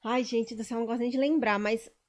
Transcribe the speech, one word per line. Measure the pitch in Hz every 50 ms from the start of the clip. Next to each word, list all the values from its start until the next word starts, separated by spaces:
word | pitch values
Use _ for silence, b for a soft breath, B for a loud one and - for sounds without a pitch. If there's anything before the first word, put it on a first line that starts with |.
| -
Ai, | 214 240 254 247
gente | - 240 233 226 226 233
do | 220 220
céu, | - 233 226
não | 233
gosto | 226 240 240
nem | 240 247
de | 247
lembrar, | 262 269 285 320 311 240 - 202 202
mas | 208 208 226 226 - - - _ _